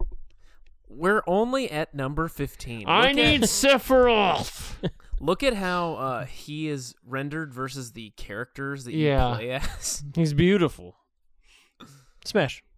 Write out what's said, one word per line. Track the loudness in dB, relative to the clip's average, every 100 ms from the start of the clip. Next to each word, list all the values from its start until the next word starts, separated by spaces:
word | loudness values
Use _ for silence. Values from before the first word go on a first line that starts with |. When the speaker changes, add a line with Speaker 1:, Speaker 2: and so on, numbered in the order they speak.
| -4 -6 -12 -18 -20 -20 -20 -20 -20
Speaker 1:
we're | -2 2 2 2
only | 0 2 0 -2
at | -4 -6
number | -4 -4 -2 -4
fifteen. | -4 -8 -8 -12 -8 0
Speaker 2:
I | 4 4
Speaker 1:
Look | 4
Speaker 2:
need | 4 4
Speaker 1:
at, | 4
Speaker 2:
Sephiroth. | 4 4 4 6 6 8 6 4 0 -4 -10 -12 -6 -6 -8
Speaker 1:
<laughs> | -8 -4
look | 0 2
at | 2
how, | 0 0 0 -2
uh, | -4 -4 -4 -6
he | -12 -12 -6 -4
is | -6 -8 -16 -10
rendered | -6 -6 -6 -8
versus | -8 -8 -8 -12
the | -14 -16 -14
characters | -10 -10 -10 -8 -8 -8
that | -6
you | 0 2
Speaker 2:
Yeah. | 4 2 0
Speaker 1:
play | -4
as. | -4 -4 -6 -8 -8 -6
<laughs> |
Speaker 3:
He's | 0 0
beautiful. | 4 4 4 2 -2 -18 -20 _ _ _ _ _ _ _ _ -20 -20 _ _
Smash. | -2 0 0 -2 _